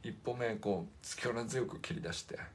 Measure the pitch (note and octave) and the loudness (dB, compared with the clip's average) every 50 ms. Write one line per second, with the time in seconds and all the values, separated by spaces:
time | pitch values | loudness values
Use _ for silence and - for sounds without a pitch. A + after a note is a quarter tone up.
0 | - A2+ G#2+ - - B2 B2 B2 B2 A2+ A2 G#2 - G#2 G2 F2 E2+ - - - | -6 -8 -8 -4 -2 -2 0 2 2 2 2 2 4 4 4 4 2 -4 -8 -10
1 | - - - - - B2 A#2 A#2 A#2+ A2+ - C3 A#2+ G2+ - - - - - - | -8 -8 -4 0 0 2 2 2 0 2 2 2 2 2 0 -6 -2 -2 -2 0
2 | E2+ E2+ E2+ - - - - - - - - | 0 -2 -2 -2 -4 -4 -6 -6 -6 -8 -10